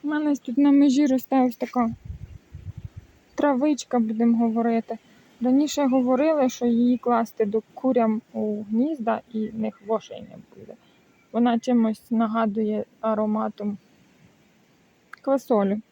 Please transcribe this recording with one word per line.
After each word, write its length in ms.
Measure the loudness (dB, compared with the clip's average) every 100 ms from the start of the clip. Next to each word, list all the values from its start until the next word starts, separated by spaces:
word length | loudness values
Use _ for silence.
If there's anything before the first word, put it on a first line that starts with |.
У 20 | -2
мене 280 | -2 0
тут 220 | -2 -2 2
на 140 | 6
межі 340 | 6 6 4
росте 360 | 2 0 2 2
ось 140 | 2
така 340 | 0 -6 -2 -2 -4 -14 -16 -16 -20 _ -16 -16 -16 -16 -18 -20 _ _
травичка, 640 | -2 0 2 0 -2 -2 -2
будемо 380 | -2 0 2 2
говорити. 600 | 0 0 0 -2 -4 -14 _ _ _ _
Раніше 440 | 0 2 2 0
говорили, 640 | 2 2 2 2 2 2 0
що 160 | 0
її 320 | 0 2 2 0
класти 480 | 0 0 -2 -2
до 160 | -2 -2 -6
курям 480 | -4 0 2 2 -2 _
у 300 | -6 -6 -6
гнізда 580 | -4 -2 -2 -2 -4 -4 _
і 140 | -8 -6
в 120 | -6
них 220 | -8 -8 -6
вошей 340 | -6 -6 -18
не 160 | -18 -20 -20
буде. 180 | -20 -20 -20 _ _ _ _ _
Вона 280 | 0 2 2
чимось 520 | 2 2 2 -2 _
нагадує 760 | 0 0 0 -2 -2 -2 -2 -6 _
ароматом 760 | -4 -2 0 -2 -4 -6 -8 -8 _ _ _ _ _ _ _ _ _ _ _ _ _ -10
квасолю. 600 | -2 -2 2 2 2 -2 -6